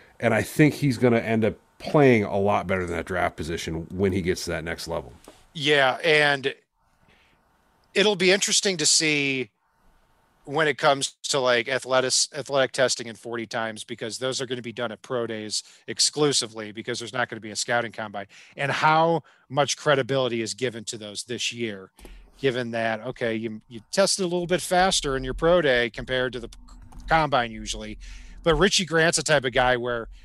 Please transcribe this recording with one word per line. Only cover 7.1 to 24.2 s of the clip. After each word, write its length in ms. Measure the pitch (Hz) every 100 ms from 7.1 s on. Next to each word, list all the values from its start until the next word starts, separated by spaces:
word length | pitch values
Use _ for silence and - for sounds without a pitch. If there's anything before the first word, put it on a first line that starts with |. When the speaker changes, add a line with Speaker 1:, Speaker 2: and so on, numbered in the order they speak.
| _ _ _ _ _ _ _ _
Speaker 2:
it'll 240 | - 202 196
be 140 | 185
interesting 480 | 196 - 196 202 180
to 80 | 147
see 640 | - 160 147 139 135 117 _ _ _ _ _ _ _ _ _
when 220 | - 143 151
it 120 | 131
comes 380 | 156 139 135 -
to, 160 | - 143
like, 280 | 127 120 117
athletic, 460 | 131 123 131 127 - -
athletic 380 | 151 127 139 131
testing 340 | - 123 - 117
in 100 | 110
forty 300 | 120 117 110
times, 380 | 123 113 110
because 340 | - 117 117 104
those 220 | 131 123
are 60 | 127
gonna 160 | 127
be 100 | 117
done 200 | 110 120
at 100 | 107
pro 240 | - 127 113
days 360 | 110 107 - - - -
exclusively 840 | 110 - - 147 131 117 110 107
because 260 | 107 113 117
there's 140 | 117
not 160 | 127 120
gonna 120 | 113
be 100 | 107
a 60 | 101
scouting 360 | - 120 117
combine, 340 | 110 107 101 98 - - -
and 160 | 139
how 500 | - 156 156 165 165 - _ _
much 260 | 135 139 -
credibility 640 | 151 139 120 135 131 117
is 140 | 110
given 300 | 101 123 113
to 120 | 104 113
those 280 | 104 98
this 280 | - 113 -
year, 380 | 120 113 98 92 _ - - - _
given 320 | 135 123 117
that, 300 | 113 113 110
okay, 340 | 117 127 120
you, 260 | 113 110 107 -
you 120 | 117 -
tested 340 | - 190 -